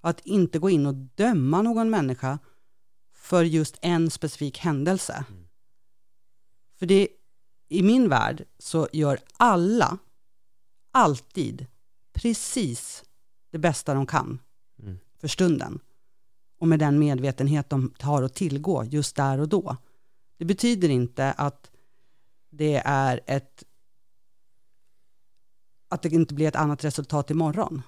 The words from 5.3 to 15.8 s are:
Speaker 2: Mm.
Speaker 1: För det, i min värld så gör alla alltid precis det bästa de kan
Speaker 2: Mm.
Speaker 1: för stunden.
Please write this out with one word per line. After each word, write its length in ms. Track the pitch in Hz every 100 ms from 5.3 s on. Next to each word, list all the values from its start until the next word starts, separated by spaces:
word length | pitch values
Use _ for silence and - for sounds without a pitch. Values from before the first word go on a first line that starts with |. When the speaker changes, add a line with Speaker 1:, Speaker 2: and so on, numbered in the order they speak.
Speaker 2:
Mm. 140 | 98 87 - - - - - - - - - - - - -
Speaker 1:
För 80 | 175
det, 220 | 196 202 - - - - - -
i 100 | 220
min 260 | 190 247 233
värld 360 | 131 107 147 - -
så 300 | - 165 147
gör 260 | 156 147 139 - -
alla 640 | 240 185 175 233 160 190 - - - - - - - - -
alltid 760 | 262 202 135 - - 131 120 131 - - - -
precis 920 | - 233 220 - - 175 120 - - - - - - -
det 80 | 160
bästa 360 | 170 139 -
de 120 | 135 135
kan 320 | 147 - 131 - - - -
Speaker 2:
Mm. 160 | 104 92 - -
Speaker 1:
för 100 | 151
stunden. 520 | - 185 156 - -